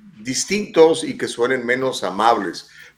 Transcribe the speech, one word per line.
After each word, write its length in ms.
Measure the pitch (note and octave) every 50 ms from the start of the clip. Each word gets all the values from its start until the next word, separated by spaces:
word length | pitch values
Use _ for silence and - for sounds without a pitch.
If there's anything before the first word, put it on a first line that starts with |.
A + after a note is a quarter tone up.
| - - - -
distintos 840 | G#2+ B2 C3 - - - F#3+ G#3 G#3 - - E3 D#3+ E3 D#3+ D#3 -
y 120 | - A#2+
que 100 | - B2
suenen 380 | A2 - - A#2 B2+ C3 B2+ A#2
menos 400 | A#2 B2 B2+ C3 C3 A#2+ - -
amables. 640 | F#2+ F#2 G2 G#2+ A2+ A#2 G#2+ G2 E2+ D#2+ - - - - - - - _